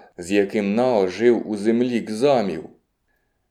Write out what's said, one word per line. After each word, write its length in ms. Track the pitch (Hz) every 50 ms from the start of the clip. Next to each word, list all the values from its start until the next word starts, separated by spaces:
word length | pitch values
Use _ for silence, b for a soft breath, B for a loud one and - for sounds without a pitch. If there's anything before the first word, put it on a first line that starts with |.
| B B B -
з 140 | 87 85
яким 420 | 101 101 98 98 110 110 101 98 101
Нао 320 | 113 123 127 120 104 95
жив 440 | 92 90 101 117 120 117 98 - -
у 60 | 107
землі 440 | 101 101 113 113 120 123 127 120 110
Кзамів». 640 | 98 107 107 107 127 147 139 120 101 95 80 80 80 - - _ _ _ _ _ _ _ _ _ _ _ _ _ _ _